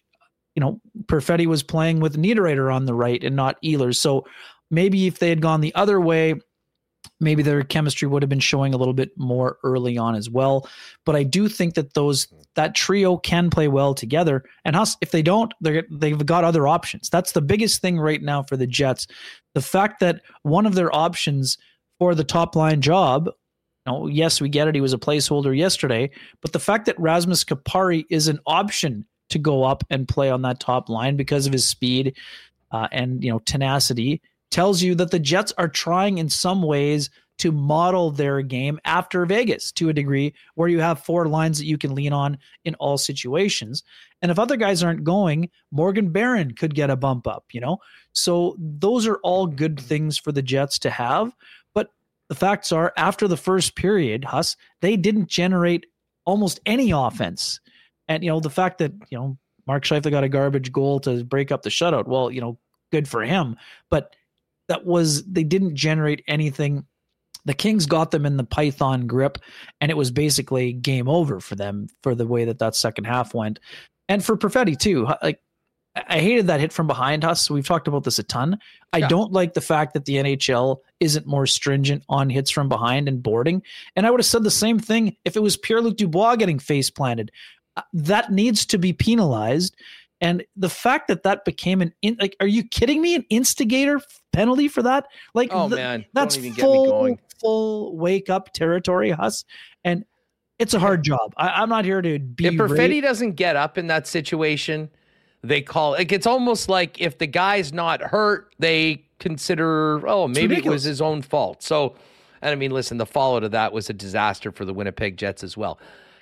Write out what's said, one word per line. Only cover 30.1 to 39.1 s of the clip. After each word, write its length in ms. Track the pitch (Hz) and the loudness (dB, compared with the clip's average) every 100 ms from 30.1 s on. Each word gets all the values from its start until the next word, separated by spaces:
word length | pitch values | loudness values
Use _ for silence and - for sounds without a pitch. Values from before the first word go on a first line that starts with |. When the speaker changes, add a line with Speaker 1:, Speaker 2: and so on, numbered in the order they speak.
| 147 135 | 0 0
Speaker 1:
on 140 | 127 | 0
that 160 | 127 123 | -2 -4
top 280 | - 127 - | -2 -2 -2
line 280 | 113 131 143 | -4 -2 -2
because 320 | 135 143 139 | 0 -2 0
of 60 | |
his 120 | 135 - | 0 -2
speed, 500 | - 123 127 135 - - - - _ _ | -2 -2 0 -2 -6 -14 -20 -20 _ _
uh, 160 | 113 113 | -6 -4
and, 320 | 131 127 127 | -4 -4 -4
you 80 | 131 | -2
know, 80 | 113 | -2
tenacity 800 | - 139 135 139 - 120 127 165 - _ _ | -2 -2 0 0 0 -2 -2 -4 -8 _ _
tells 320 | 175 190 180 | 0 2 2
you 100 | 180 | 0
that 180 | 175 175 | 0 0
the 80 | 170 | 0
Jets 340 | 139 185 214 - | 2 0 0 -2
are 120 | 165 | -4
trying 480 | - 160 180 202 180 | -2 -2 0 0 0
in 120 | 160 | -2
some 320 | - 180 190 | -2 0 0
ways 480 | 156 143 143 151 139 - _ - | 0 2 2 0 -4 -12 _ -4
to 160 | 170 | -2
model 580 | 147 143 156 180 185 165 | 0 2 2 2 2 0
their 300 | 143 143 139 | 0 0 -2
game 380 | 135 127 143 151 | -2 -4 -4 -4
after 420 | 151 175 - | -2 -2 -2